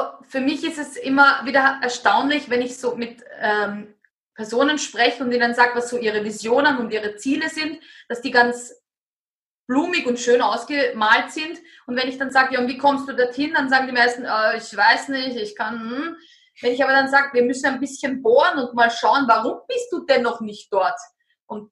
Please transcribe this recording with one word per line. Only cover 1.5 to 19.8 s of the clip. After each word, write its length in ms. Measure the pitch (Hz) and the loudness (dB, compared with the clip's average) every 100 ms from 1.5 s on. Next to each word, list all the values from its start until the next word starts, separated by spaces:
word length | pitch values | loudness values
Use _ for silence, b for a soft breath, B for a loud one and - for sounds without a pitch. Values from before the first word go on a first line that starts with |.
| 269 269 269 | 2 2 2
erstaunlich, 680 | 247 - 214 214 277 294 - | -4 0 2 2 2 -2 0
wenn 100 | 247 | -2
ich 180 | 254 - | -2 -4
so 180 | 247 233 | -6 -4
mit, 260 | 233 - - - | -8 -12 -20 -6
ähm, 540 | 214 208 202 208 208 _ _ _ _ | -2 0 -2 -6 -12 _ _ _ _
Personen 440 | - 214 233 277 302 | -14 -6 0 2 0
spreche 460 | - 214 247 - | -4 2 2 2
und 80 | 254 | -2
ihnen 200 | 240 240 | 0 2
sage, 200 | 240 247 | 4 2
was 160 | 240 240 | 2 -4
so 80 | 240 | -2
ihre 260 | 220 214 | -2 -2
Visionen 540 | 208 214 220 254 294 262 | -4 -6 0 2 2 2
und 140 | 214 | -2
ihre 240 | 214 208 208 | -4 -6 -6
Ziele 320 | 269 302 311 | -4 -2 -2
sind, 320 | 311 311 320 B B B | -4 -6 -8 B B B
dass 120 | 240 | -8
die 100 | 269 | 0
ganz 420 | 254 240 240 - - _ _ _ _ _ _ _ _ - | 2 2 0 -10 -20 _ _ _ _ _ _ _ _ -2
blumig 400 | 262 339 349 262 | 0 0 -2 -2
und 140 | 240 | -2
schön 200 | 240 247 | 2 4
ausgemalt 920 | 220 233 - 294 254 226 214 240 247 | 4 0 -2 -2 -2 0 4 4 2
sind. 260 | 320 311 339 b b - | -6 -8 -10 b b -8
Und 100 | 247 | -4
wenn 120 | 262 | -4
ich 100 | 262 | -4
dann 120 | 262 | 0
sage, 240 | 269 262 | 2 2
„Ja, 60 | 254 | 0
und 80 | 247 | -2
wie 100 | 269 | 0
kommst 300 | 285 269 - | 0 0 -4
du 60 | |
dorthin?“, 380 | 233 247 277 302 | -2 -2 0 -2
dann 140 | 320 269 | 0 2
sagen 200 | 262 254 | 0 0
die 40 | |
meisten, 320 | 247 240 247 | 2 2 0
„Äh, 320 | 240 214 220 226 | -4 0 0 -2
ich 180 | - 202 | -6 2
weiß 320 | 220 247 - | 4 4 0
nicht, 280 | 269 262 240 | -6 -4 -6
ich 200 | 208 - | -8 -6
kann“, 240 | 220 233 | -6 -6
hm. 360 | 226 247 330 330 B B B _ | -8 -8 -8 -10 B B B _
Wenn 100 | 240 | -2
ich 100 | 262 | 0
aber 100 | 269 | 4
dann 160 | 269 269 | 4 4
sage, 220 | 277 269 | 2 2
„Wir 100 | 247 | 2
müssen 240 | 247 254 294 | 0 0 -2
ein 140 | 262 | -2
bisschen 420 | 269 - 277 262 | -6 -4 -6 -2
bohren 360 | 220 254 339 320 | 4 6 6 2
und 160 | 247 | -4
mal 160 | 240 233 | 2 2
schauen, 340 | - 226 262 254 | 4 2 2 4
warum 320 | 214 254 392 - | 2 2 -6 -6
bist 200 | 494 | -6